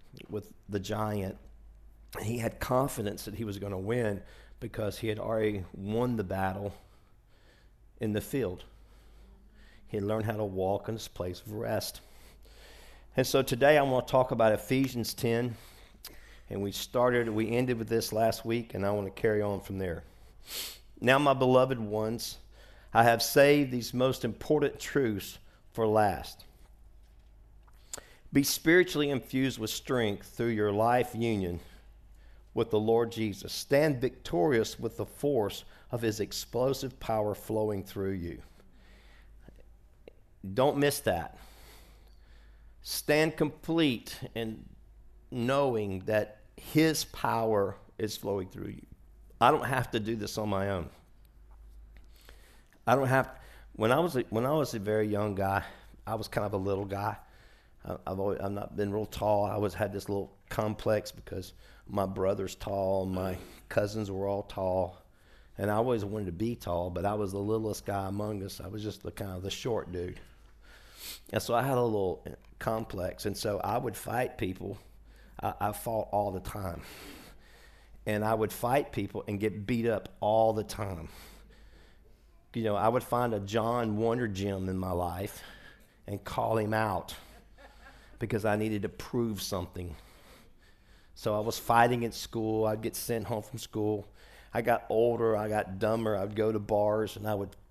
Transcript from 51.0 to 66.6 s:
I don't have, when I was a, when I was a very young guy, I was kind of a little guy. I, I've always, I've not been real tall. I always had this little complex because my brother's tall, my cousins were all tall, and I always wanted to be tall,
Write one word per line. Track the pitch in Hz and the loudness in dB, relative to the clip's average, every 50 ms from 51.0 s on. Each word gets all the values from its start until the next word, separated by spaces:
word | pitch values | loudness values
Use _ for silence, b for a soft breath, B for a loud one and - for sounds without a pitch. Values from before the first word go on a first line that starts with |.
| - - - - - - - - - - - - - - - - - - - - - b b b b b b b b b b b b b b b - | -20 -20 -20 -20 -20 -20 -20 -20 -20 -20 -20 -20 -20 -20 -20 -20 -20 -20 -20 -20 -20 b b b b b b b b b b b b b b b 2
I | 113 123 | 4 4
don't | 139 135 131 | 4 4 4
have, | 131 135 127 - - B B B B B B B B | 4 4 4 2 -4 B B B B B B B B
when | - 107 113 | 0 4 4
I | 127 151 | 6 4
was | 175 175 143 | 4 2 0
a, | 127 113 - | 0 -2 0
when | 101 110 123 | 0 0 2
I | 135 | 2
was | 151 156 139 - | 2 2 0 0
a | - 110 | -2 -4
very | 95 107 107 107 107 107 | -2 0 0 2 2 2
young | 104 101 104 107 98 | 0 0 0 0 0
guy, | 95 98 95 98 98 - B B B B B B - - | 0 0 0 0 0 -2 B B B B B B -16 -10
I | 104 113 | -8 -6
was | 107 104 - | -6 -6 -4
kind | - 120 104 | -4 -2 -2
of | 101 104 | 0 -2
a | 98 | -2
little | 95 101 98 95 101 | 0 0 0 -2 -2
guy. | 98 98 98 101 107 - - - b b b b b b b b b b b - | -4 -4 -4 -2 -4 -4 -6 -14 b b b b b b b b b b b -10
I, | - 90 - - | -10 -10 -8 -6
I've | - 95 95 | -6 -4 -2
always, | 95 101 95 - | -2 -2 -2 -2
I've | 95 98 | -4 -4
not | 101 101 - - - | -4 -6 -8 -8 -4
been | 95 104 101 | -2 -2 -2
real | 98 107 107 | -2 -2 -4
tall. | - - - 104 107 104 101 104 | -4 -4 -2 2 2 4 4 2
I | 101 | 0
always | 104 107 104 98 90 | 0 0 0 -2 0
had | 92 107 98 | -2 -2 -2
this | 98 98 - - | -2 -6 -4 -4
little | 101 98 95 - - - - - | -4 -4 -4 -6 -12 -20 -14 -8
complex | - - 110 107 107 - - 117 107 107 - - | -4 -2 -2 -2 -2 -2 0 2 2 0 0 -4
because | - - - - - 95 92 - - b b b b b b - | -14 -16 -14 -10 -10 -10 -10 -12 -16 b b b b b b -6
my | 101 101 95 | -2 -2 -2
brother's | 95 98 104 92 95 104 104 98 92 - | -2 0 0 2 2 2 0 -2 -6 -6
tall, | - - 107 98 98 95 95 98 95 95 | -8 -6 -4 -2 0 0 2 2 0 0
my | 95 95 92 92 92 92 90 B B B B B - | -2 -2 -2 -2 -4 -4 -6 B B B B B -2
cousins | - 110 104 101 110 110 107 98 | 0 0 0 0 -2 -4 -6 -4
were | 98 95 98 98 | -4 -4 -2 -2
all | 101 98 101 | -2 -2 -4
tall, | - - 98 95 92 92 95 90 85 - - - - b b b b b b b b b - | -6 -6 -2 0 2 2 2 0 -2 -4 -14 -20 -20 b b b b b b b b b -4
and | 98 104 | -2 0
I | 104 | 2
always | 110 117 127 120 110 101 | 2 2 2 0 0 -2
wanted | 98 104 110 101 | -4 -6 -6 -6
to | 90 | -6
be | 82 92 110 120 120 | -4 -4 -4 -4 -4
tall, | - | -4